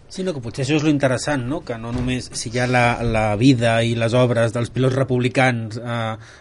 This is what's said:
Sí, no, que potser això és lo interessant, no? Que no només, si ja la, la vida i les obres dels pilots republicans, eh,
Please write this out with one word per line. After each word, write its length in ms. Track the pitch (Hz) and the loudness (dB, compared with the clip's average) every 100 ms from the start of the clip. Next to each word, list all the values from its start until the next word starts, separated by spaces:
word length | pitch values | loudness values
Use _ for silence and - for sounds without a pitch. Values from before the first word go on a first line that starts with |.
| - | -16
Sí, 160 | - | -6
no, 100 | 185 | -4
que 80 | 147 | -4
potser 220 | 117 123 | -6 -6
això 120 | 135 151 | 0 2
és 80 | |
lo 60 | 156 | 4
interessant, 540 | 143 135 120 - 143 120 | 2 2 0 -2 -2 -2
no? 160 | 165 | -6
Que 120 | 160 117 | -6 -8
no 140 | 117 | -6
només, 380 | 123 123 127 - | -4 -2 -2 -4
si 160 | - 117 | -10 -6
ja 160 | 123 123 | -2 0
la, 340 | 123 120 120 | 2 2 2
la 320 | 117 110 110 | 0 0 2
vida 480 | 104 131 123 117 113 | 4 4 4 4 2
i 140 | 117 117 | 2 0
les 180 | 117 | 0
obres 380 | 123 123 117 117 | 2 2 2 0
dels 180 | 120 117 | 0 -4
pilots 240 | 120 131 | 0 0
republicans, 840 | 123 135 123 120 135 131 117 113 113 | 0 0 0 0 2 2 0 -6 -10
eh, 400 | 120 117 113 110 - - | -8 -4 -4 -6 -12 -20